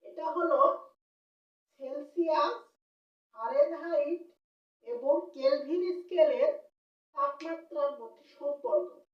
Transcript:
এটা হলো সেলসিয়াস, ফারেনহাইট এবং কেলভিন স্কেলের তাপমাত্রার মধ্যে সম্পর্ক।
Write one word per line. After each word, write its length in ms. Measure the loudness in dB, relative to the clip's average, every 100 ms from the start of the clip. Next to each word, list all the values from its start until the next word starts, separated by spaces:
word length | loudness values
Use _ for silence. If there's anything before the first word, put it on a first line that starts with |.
| -14
এটা 220 | -8 -4 0
হলো 220 | 2 6 4 4 -8 _ _ _ _ _ _ _ _ _
সেলসিয়াস, 760 | -10 -10 -8 -2 2 4 2 0 -10 _ _ _ _ _ _
ফারেনহাইট 880 | -8 -2 0 0 -4 -4 -4 -2 -6 -10 _ _ _ _ _ -10
এবং 220 | -6 0 0 0 0
কেলভিন 480 | 2 2 0 -2 -2 -4
স্কেলের 520 | -4 4 4 6 2 0 -8 _ _ _ _ -4
তাপমাত্রার 760 | -4 -4 -10 -10 -8 -2 -2 -2
মধ্যে 260 | -16 -18 _ -10
সম্পর্ক। 500 | -6 -6 0 0 0 -12 _